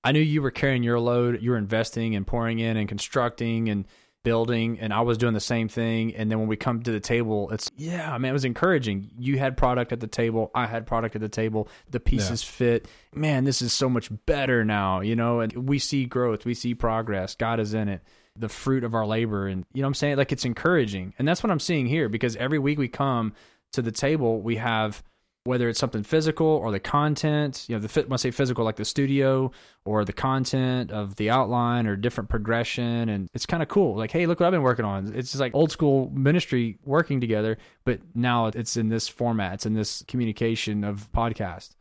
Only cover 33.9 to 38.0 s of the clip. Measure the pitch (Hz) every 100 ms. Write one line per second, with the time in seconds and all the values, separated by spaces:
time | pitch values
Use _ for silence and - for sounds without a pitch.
33.9 | 101 110 165 170 170 175 185 131 120 107
34.9 | 98 98 139 123 135 131 135 160 - 151
35.9 | 135 127 135 135 175 - 127 117 98 139
36.9 | 143 165 139 120 110 110 110 - _ -
37.9 | 113